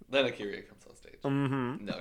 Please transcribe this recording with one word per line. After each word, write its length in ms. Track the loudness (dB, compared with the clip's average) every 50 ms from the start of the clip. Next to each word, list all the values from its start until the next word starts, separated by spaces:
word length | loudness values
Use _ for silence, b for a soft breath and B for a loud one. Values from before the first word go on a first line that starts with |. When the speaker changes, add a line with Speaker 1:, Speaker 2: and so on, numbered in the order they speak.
| -6 0
Speaker 1:
Then 160 | 2 4 4
Akira 360 | 2 0 -2 -4 -6 -6 -6
comes 220 | -10 -12 -18 -20 -20 -20
on 80 | -20
stage. 220 | -20 -20 -20 -8 -2
Speaker 2:
Mm-hmm. 640 | 0 2 4 4 4 2 2 0 0 -2 -2 -4 -4
Speaker 1:
No, 100 | -4 -2 0